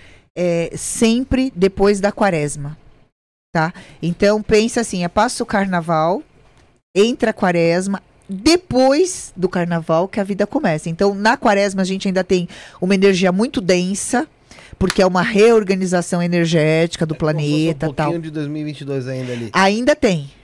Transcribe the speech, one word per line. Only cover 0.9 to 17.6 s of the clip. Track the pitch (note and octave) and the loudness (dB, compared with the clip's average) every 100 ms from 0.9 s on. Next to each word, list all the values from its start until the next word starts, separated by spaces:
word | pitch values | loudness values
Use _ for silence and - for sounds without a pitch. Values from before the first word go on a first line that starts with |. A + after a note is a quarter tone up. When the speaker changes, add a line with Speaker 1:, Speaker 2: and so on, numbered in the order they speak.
| - A3+ A#3+ C4 C4 C4 F3 | 0 2 2 0 -2 -2 0
Speaker 1:
depois | F#3+ G3 G3+ G3+ | 0 2 2 2
da | G3+ | 0
quaresma, | - G3+ E3 D3 C#3+ C#3+ D#3 - - _ _ _ _ _ | 0 0 0 -2 -6 -10 -12 -20 -20 _ _ _ _ _
tá? | E3+ D#3+ - - - | -2 -2 -4 -20 -8
Então, | E3 F3 G#3 G#3+ | -6 0 2 2
pensa | - G#3+ A#3 B3 | 2 2 2 -2
assim, | A3+ F#3 | -4 -4
é, | F3 | -2
passa | A3 A#3+ - | 0 0 -2
o | A#3 | -4
carnaval, | G3+ G3 F3+ E3 D#3+ D#3+ A3+ - _ _ _ _ _ _ F#3 | -2 0 -2 0 0 0 -2 -6 _ _ _ _ _ _ 2
entra | A3+ - A3 | 2 2 -2
a | |
quaresma, | - F#3 E3+ E3 F3 F#3+ G3+ _ _ - | 0 0 2 2 2 -2 -6 _ _ -14
depois | F#3+ C4+ F4+ - B3+ C4 D4 F#4 - - - | -2 2 2 2 2 4 4 0 -2 -12 -4
do | F3+ | -2
carnaval | F3+ E3+ E3+ D#3+ D#3+ F#3+ | -2 -2 -2 0 0 0
que | A3 | -2
a | |
vida | G3 G3 G#3 | -4 -2 -2
começa. | C#4 G#3+ D#3 E3 | 0 0 -2 -4
Então, | E3 G3+ G3 | 0 0 2
na | A3 B3+ | 0 2
quaresma | A#3 G3 G3+ F#3+ | 2 2 0 0
a | F#3 | -4
gente | F#3+ G3 | -2 -2
ainda | F#3 | -2
tem | F#3 F#3 E3+ - - - | 0 0 -2 -12 -18 -6
uma | F#3 | 0
energia | G3 G3 F3+ F#3 | 4 4 4 2
muito | F#3 C4 C4 | 2 -2 -2
densa, | F3 F3+ F#3 G3+ - B3 D#4 _ _ - - - | 0 0 0 -6 -4 -4 -4 _ _ -20 -14 -4
porque | F#3+ - | -2 2
é | F#3 | 2
uma | F3+ | 2
reorganização | A#2+ G3 A3+ A3+ F#3+ F#3+ F#3 F3+ - F3 | 0 4 6 6 2 -2 0 -2 -2 -2
energética | F3 F3 E3 E3 D#3 D#3+ E3+ - | 0 0 2 2 2 2 0 -2
do | D#3+ D#3 | -4 -2
Speaker 2:
É | |
como | D#3 | -2
se | D3+ | -2
fosse | D3 | 0
Speaker 1:
planeta, | D3+ | 0